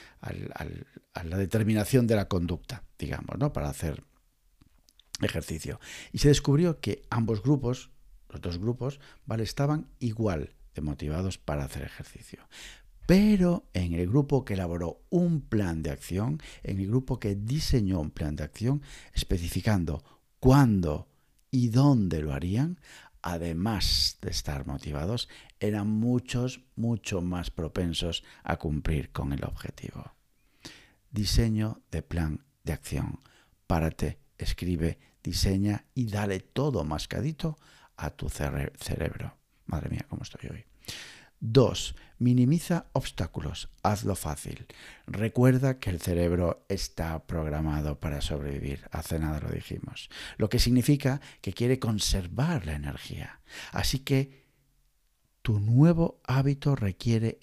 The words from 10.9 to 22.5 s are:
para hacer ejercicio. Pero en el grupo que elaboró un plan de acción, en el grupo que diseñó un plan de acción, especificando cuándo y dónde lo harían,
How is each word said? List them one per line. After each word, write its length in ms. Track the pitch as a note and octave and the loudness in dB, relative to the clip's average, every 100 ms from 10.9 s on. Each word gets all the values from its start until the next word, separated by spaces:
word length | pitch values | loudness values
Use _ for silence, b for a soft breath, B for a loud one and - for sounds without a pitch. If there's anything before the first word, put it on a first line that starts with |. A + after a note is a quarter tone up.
| C#2 D2 D#2+ F#2+ - | -4 -4 -2 -2 -4
para 260 | - D2 | -4 -4
hacer 200 | C#2 - | -4 -8
ejercicio. 640 | - - - - - - - B B B - - - | -10 -12 -16 -18 -20 -20 -20 B B B -20 -6 4
Pero 640 | F#3+ G#3+ G3+ F3 F3 - | 6 8 6 4 2 -2
en 200 | F2+ F2 | -2 0
el 140 | E2+ F2+ | 0 2
grupo 360 | C3+ C#3+ C3+ | 2 4 0
que 120 | - F#2+ | 0 -4
elaboró 460 | F2 E2+ E2+ - - | -2 -2 -4 -6 0
un 320 | F3 F3 D#3 | 2 4 2
plan 400 | - A2 F#2 D#2+ | 0 0 0 -2
de 100 | - | -4
acción, 500 | - - F#2 A#2+ D#3 B B | -6 -4 -2 -2 -4 B B
en 160 | - G2 | -6 -4
el 80 | G2 | 0
grupo 320 | B2+ C3 B2 | 0 0 -2
que 160 | G#2 G2 | -2 -2
diseñó 640 | A2 D3+ - C3 F#2+ F2+ | -2 -2 2 2 4 0
un 100 | D2+ | -2
plan 240 | - D2+ D2+ | -4 -4 -4
de 80 | |
acción, 380 | D2 - A#2 C#3+ C#3+ B B | -6 -4 -2 -2 -4 B B
especificando 920 | - - F2+ E2+ F#2 A2 G2 E2 C#2 b b _ _ | -4 -2 -2 -2 -2 2 2 0 -4 b b _ _
cuándo 680 | B2+ C#3 B2 G2 D#2+ D#2 - _ _ _ _ | 8 8 8 4 2 -2 -6 _ _ _ _
y 200 | C3 A#2+ | 0 4
dónde 520 | A#2+ C#3+ B2 F2+ D#2+ | 6 6 6 4 0
lo 120 | D2+ | -2
harían, 460 | C#2 F2+ | -2 -2